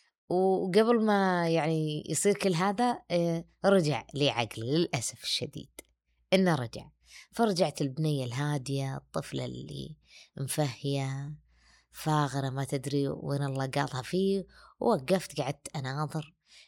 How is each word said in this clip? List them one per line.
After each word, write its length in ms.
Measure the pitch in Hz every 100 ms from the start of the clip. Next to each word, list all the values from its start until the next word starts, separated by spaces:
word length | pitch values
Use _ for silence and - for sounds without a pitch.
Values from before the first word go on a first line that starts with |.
| _ _ -
وقبل 760 | 175 190 185 185 180 226 240 220
ما 440 | 202 190 180 170
يعني 540 | 165 151 160 156 151 -
يصير 240 | 156 202
كل 200 | 202 196
هذا، 480 | 170 190 202 247 240 -
آه، 340 | 170 170 165 170 _ 196
رجع 400 | 196 151 123 -
لي 160 | 139 143
عقلي 480 | 113 113 - 113 151
للأسف 460 | 175 123 - -
الشديد 460 | - - - - - - - _ _ _ -
إنه 220 | 190 185 151
رجع. 340 | 117 - - _ _ - -
فرجعت 500 | - 226 170 170 -
البنية 440 | 143 135 156 143 123
الهادية، 720 | 120 147 147 127 135 135 139
الطفلة 480 | - - - 135 127
اللي 520 | 123 - 139 135 156 _ - - -
مفهية، 960 | 139 - 147 117 139 139 135 135 143 151 _ _ _ _ _
فاغرة، 580 | - 160 151 143 135 135
ما 140 | 131
تدري 440 | 135 143 139 143 139
وين 360 | 147 160 139
الله 220 | 143 135 135
قاضها 360 | 139 143 131
فيه، 460 | 123 180 196 196 180 - - -
ووقفت 600 | - 196 131 185 - -
قعدت 340 | 131 143 - 147
أناظر. 600 | 131 139 151 156 - _ _ -